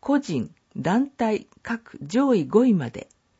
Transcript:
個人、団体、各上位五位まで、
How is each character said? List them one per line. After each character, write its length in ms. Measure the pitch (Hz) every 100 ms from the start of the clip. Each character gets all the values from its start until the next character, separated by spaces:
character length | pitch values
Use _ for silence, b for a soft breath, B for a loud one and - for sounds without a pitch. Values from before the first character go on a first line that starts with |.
個 180 | - 285
人、 340 | 285 139 - _ _ -
団 320 | 147 220 285
体、 380 | - 226 214 - _
各 360 | - 233 - -
上 340 | 147 220 277
位 120 | 214 131
五 180 | 208
位 80 | 254
ま 160 | 190 117
で、 220 | - - _ _